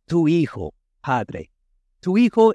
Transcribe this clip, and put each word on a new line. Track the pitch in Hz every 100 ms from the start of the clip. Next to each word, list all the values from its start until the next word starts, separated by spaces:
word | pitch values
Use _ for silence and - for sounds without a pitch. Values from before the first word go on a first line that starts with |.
| _
tu | 170 156
Hijo, | 170 147 - 78 - _ _
Padre. | - 127 104 - - _ _ _ _ _
Tu | 180 196
Hijo | 240 - 220